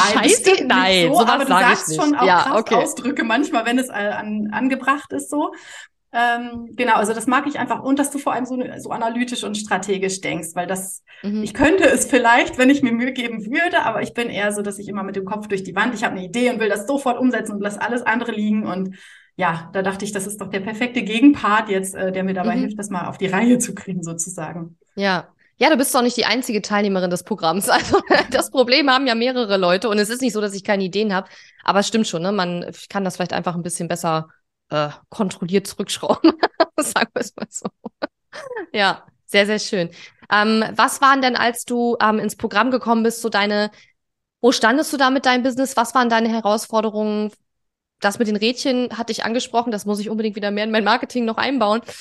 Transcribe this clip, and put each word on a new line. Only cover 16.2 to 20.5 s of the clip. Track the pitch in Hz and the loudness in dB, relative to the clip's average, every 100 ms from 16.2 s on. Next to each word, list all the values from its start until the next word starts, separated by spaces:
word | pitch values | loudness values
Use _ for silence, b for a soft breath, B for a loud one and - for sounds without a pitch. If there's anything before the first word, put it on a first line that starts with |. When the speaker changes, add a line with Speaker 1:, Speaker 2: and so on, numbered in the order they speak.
Speaker 2:
Idee | 185 240 247 | -6 0 0
und | 208 | 2
will | 214 | 0
das | 208 240 | -2 -2
sofort | 277 254 233 | -2 0 0
umsetzen | 254 220 214 202 | 0 0 -4 -6
und | |
lass | 202 208 | -6 -4
alles | 208 247 | -4 -4
andere | - 226 - | -2 -2 -2
liegen | 214 214 214 208 | -2 0 0 -2
und | 185 190 B B B B | -4 -6 B B B B
ja, | - 175 165 - | -2 -2 -2 -6
da | 196 | -4
dachte | 190 190 202 | -2 -2 -4
ich, | |
das | 202 208 | -6 -6
ist | - | -8
doch | |
der | 190 | -6